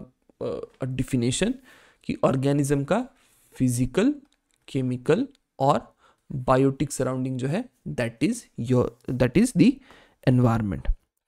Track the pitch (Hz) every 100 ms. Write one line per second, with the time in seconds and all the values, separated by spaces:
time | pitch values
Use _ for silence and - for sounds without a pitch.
0 | - _ _ - 120 78 - - 131 131
1 | 127 127 117 123 202 262 _ - _ _
2 | - - 151 135 135 143 139 143 139 202
3 | 254 _ _ _ _ - 127 123 127 -
4 | 254 294 _ _ _ _ - 139 127 127
5 | 127 180 277 _ _ - 135 190 - _
6 | _ _ - 139 123 131 139 139 143 -
7 | 127 131 131 131 131 180 254 _ 160 151
8 | 117 - 165 240 - - 117 123 - -
9 | - 123 127 170 247 175 208 - - -
10 | _ _ - 127 120 113 104 73 - -
11 | _ _